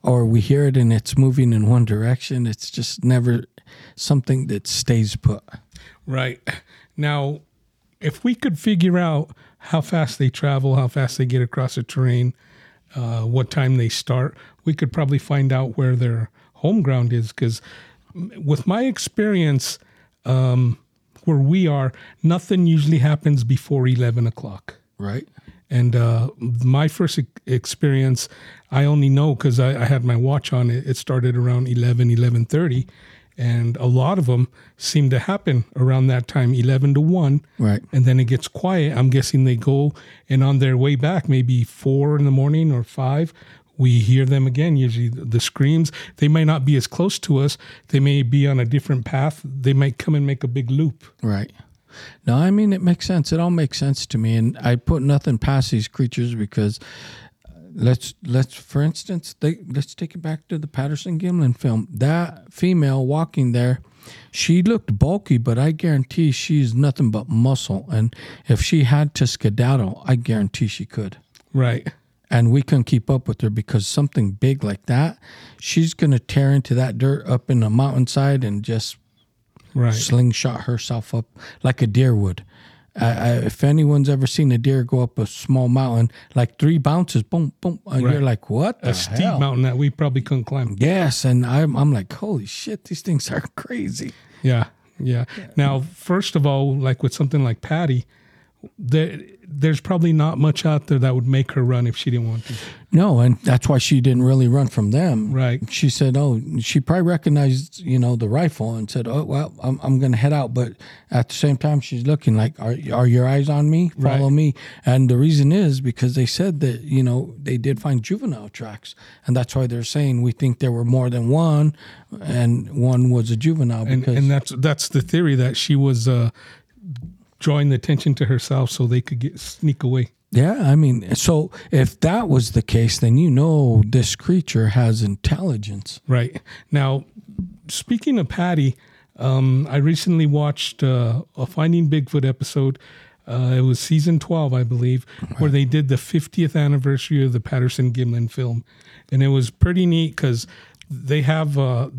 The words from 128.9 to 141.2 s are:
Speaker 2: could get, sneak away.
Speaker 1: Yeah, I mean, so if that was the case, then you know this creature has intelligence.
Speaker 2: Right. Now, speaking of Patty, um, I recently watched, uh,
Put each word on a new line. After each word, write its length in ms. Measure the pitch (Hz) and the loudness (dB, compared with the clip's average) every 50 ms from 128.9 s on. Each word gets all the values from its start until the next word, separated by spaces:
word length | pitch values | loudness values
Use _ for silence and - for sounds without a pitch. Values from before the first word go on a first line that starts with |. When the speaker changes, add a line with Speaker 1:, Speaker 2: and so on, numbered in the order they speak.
| 123 123 | 2 0
Speaker 2:
could 180 | - - - 120 | 0 -2 -6 -6
get, 200 | 120 147 - - | -6 -6 -8 -10
sneak 440 | - - - - - 151 139 - - | -16 -18 -12 -2 0 0 0 0 -2
away. 240 | 123 127 131 120 - _ _ _ _ | -2 0 0 -2 -4 _ _ _ _
Speaker 1:
Yeah, 220 | - 120 139 175 226 285 196 135 | 2 2 2 2 2 0 2 4
I 40 | 139 | 4
mean, 380 | 156 156 135 127 117 98 90 107 | 6 6 4 2 0 -2 -4 -4
so 360 | - - - 170 151 156 185 - - - - | 0 2 2 2 2 0 -2 -8 -18 -8 0
if 300 | - 139 131 123 - _ | 2 2 2 2 0 _
that 280 | - 156 180 233 240 | 0 0 2 0 2
was 240 | 180 139 127 113 - - | 2 2 2 2 2 0
the 80 | 113 | -2
case, 360 | - - - 117 117 117 - - | -2 2 2 2 2 2 0 2
then 180 | - 113 113 | 2 4 4
you 120 | 139 175 170 | 4 4 4
know 540 | 127 131 147 165 160 151 139 123 113 113 107 | 4 4 4 4 4 4 4 4 4 4 4
this 300 | 107 120 127 117 - - | 4 4 2 2 2 -4
creature 540 | - - - 180 185 - - - 117 113 110 | -6 0 0 0 0 0 0 0 0 0 2
has 340 | 101 127 120 113 110 110 113 | 2 2 2 2 2 0 -2
intelligence. 960 | 101 101 101 - - 147 143 185 180 131 107 104 107 101 101 98 - - - _ | -2 -4 -2 -2 -2 -2 -2 -2 -4 -4 -4 -6 -8 -12 -12 -12 -14 -18 -16 _
Speaker 2:
Right. 340 | - 131 123 120 - - - _ - - - - _ | 0 0 0 0 -2 -8 -14 _ -18 -20 -20 -8 _
Now, 340 | - 143 139 135 135 139 - _ _ - _ - - - 185 175 - - _ | -2 0 0 0 -2 -4 -6 _ _ -20 _ -14 -10 -10 -10 -10 -12 -20 _
speaking 500 | 156 - - - - 240 220 - 311 269 220 | -12 -12 -12 -4 -4 -4 -2 -2 -2 -2 -2
of 100 | 160 - | -2 -4
Patty, 460 | - - 175 180 175 156 139 135 123 _ _ _ _ _ _ _ _ | -4 -4 -2 0 0 0 0 0 -2 _ _ _ _ _ _ _ _
um, 500 | - 123 131 131 131 131 131 131 131 147 - | -4 -2 0 0 2 2 2 2 0 0 -2
I 80 | 131 | -2
recently 480 | 143 139 151 170 151 - 196 175 165 160 | 0 2 2 0 0 0 0 2 2 2
watched, 560 | 147 143 147 147 147 147 - - - - - | 2 2 0 0 -2 -4 -4 -8 -10 -4 -2
uh, 420 | - 131 131 123 120 113 113 127 | 0 0 2 0 0 0 -2 -4